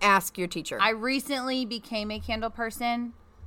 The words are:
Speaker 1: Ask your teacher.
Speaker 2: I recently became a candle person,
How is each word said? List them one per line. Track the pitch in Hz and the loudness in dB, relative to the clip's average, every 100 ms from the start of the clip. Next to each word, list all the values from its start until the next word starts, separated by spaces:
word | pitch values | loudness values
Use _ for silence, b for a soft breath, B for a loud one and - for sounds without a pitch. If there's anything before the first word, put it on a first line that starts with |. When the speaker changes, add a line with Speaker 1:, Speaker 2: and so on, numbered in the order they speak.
Speaker 1:
Ask | 202 196 - - | 6 6 4 -2
your | 175 | -2
teacher. | 175 151 - | -4 -4 2
Speaker 2:
I | 208 | 2
recently | 226 240 269 269 269 254 262 233 | 2 0 -2 -2 -2 -2 -2 -2
became | 233 - 220 208 | -6 -6 -6 -4
a | 214 | -6
candle | - 220 226 | -4 -2 -4
person, | 226 226 - 240 240 240 - - - | -4 -6 -2 -2 -2 -4 -10 -20 -20